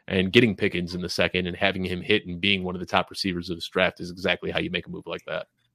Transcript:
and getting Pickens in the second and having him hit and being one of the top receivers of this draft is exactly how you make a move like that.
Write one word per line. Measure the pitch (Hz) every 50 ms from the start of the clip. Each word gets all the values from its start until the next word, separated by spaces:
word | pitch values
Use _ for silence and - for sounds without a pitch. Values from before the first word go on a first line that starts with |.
| _ -
and | 95 95 92 95
getting | 90 120 123 113 92
Pickens | - 107 98 - 90 87 85 92
in | 87
the | 90 85
second | - - 90 85 - 90 90
and | 87 87
having | - 101 95 95 95 92
him | 87 92 90
hit | 90 98 107 101 -
and | 90 87 85
being | 92 101 101 92 92
one | 92 90
of | 90
the | 90
top | - - 92 87 -
receivers | - - - 98 87 90 87 92
of | 85
this | 85 - -
draft | - 92 90 87 - -
is | 87 87
exactly | 87 92 90 92 87 - 82 80
how | 82 87
you | 80 85
make | 90 87 - 87
a |
move | 87 85 -
like | 85 85 - -
that. | - 82 78 - - _ _ _ _ _